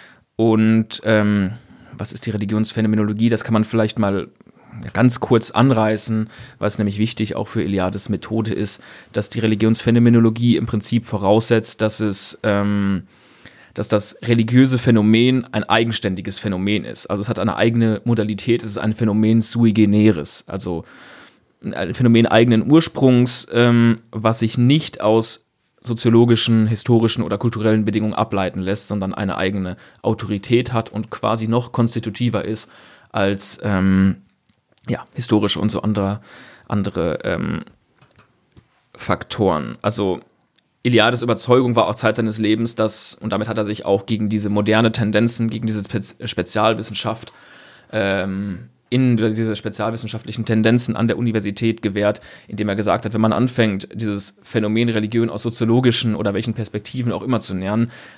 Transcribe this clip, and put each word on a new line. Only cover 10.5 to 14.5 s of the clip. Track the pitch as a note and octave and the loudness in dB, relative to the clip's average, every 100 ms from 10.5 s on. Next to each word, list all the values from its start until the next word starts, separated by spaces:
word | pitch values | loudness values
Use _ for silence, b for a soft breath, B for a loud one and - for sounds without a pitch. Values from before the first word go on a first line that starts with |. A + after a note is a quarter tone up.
| G2 | 2
im | A#2 | 0
Prinzip | G#2+ - A#2 - | -4 -2 -4 -2
voraussetzt, | G#2 G2 G#2+ - A2+ A2 - | -2 2 2 4 0 0 -2
dass | A2 - | -4 -2
es, | G#2+ G2 - - | -2 -2 -4 -4
ähm, | A2 G2+ G#2 G2+ G2 F#2+ - B B B B B B | -2 0 0 0 0 -2 -6 B B B B B B
dass | - - | -8 -2
das | G#2 - - | 0 0 -2
religiöse | A#2 A#2 A2+ | 0 2 4